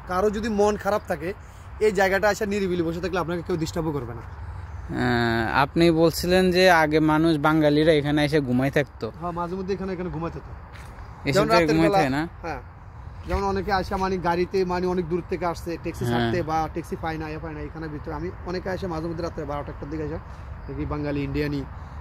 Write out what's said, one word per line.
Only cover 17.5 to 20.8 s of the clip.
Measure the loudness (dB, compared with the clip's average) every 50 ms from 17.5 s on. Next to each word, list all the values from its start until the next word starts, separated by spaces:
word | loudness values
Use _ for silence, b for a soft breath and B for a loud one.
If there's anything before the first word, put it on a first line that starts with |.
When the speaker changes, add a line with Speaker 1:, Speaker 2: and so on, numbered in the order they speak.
| -8
Speaker 1:
না, | -10
এখানে | -10 -10 -10 -10 -10
ভিতরে | -10 -10 -10 -8 -8 -8
আমি | -6 -6 -8 -8 -10 -8
অনেকে | -6 -6 -6 -4 -4
আসে | -4 -4 -4
মাঝে | -4 -4 -4 -4
মধ্যে | -4 -4 -4 -6
রাত্রে | -6 -6 -6 -6
বারোটা | -6 -6 -6 -6 -8
একটার | -10 -10 -10 -8
দিকে | -6 -6 -6
আসে | -6 -6 -8 -10 B B B B B B -12 -12
দেখি | -10 -8 -6